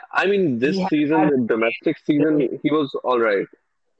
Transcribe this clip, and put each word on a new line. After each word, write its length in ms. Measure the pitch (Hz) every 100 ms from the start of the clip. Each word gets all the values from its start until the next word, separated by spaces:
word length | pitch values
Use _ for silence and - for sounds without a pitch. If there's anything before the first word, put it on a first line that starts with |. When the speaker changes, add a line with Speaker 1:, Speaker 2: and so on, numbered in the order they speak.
| -
Speaker 1:
I 140 | - 185
mean, 340 | 202 175 117
this 160 | 139 190
Speaker 2:
He 60 |
has 80 | 185
Speaker 1:
season, 300 | 156 147 156
Speaker 2:
had 120 | 151
Speaker 1:
the 140 | 131 110
domestic 500 | 113 113 - 165 147 -
season, 540 | 147 156 151 127 -
he 100 | 147
was 220 | 151 143 - 120
all 140 | 123
right. 280 | 113 98 85 - _ _ _